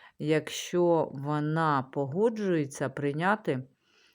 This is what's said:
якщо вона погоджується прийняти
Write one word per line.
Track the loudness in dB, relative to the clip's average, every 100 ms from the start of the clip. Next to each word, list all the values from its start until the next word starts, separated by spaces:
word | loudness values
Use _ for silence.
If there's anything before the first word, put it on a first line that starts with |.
| -20 -8
якщо | 0 0 0 -10 -4 2 4 4 2
вона | -4 -4 -2 0 2 2 2
погоджується | 0 -4 -2 0 0 0 0 0 0 -4 -4
прийняти | -2 -4 0 0 0 0 -4 -6 _ _ _ _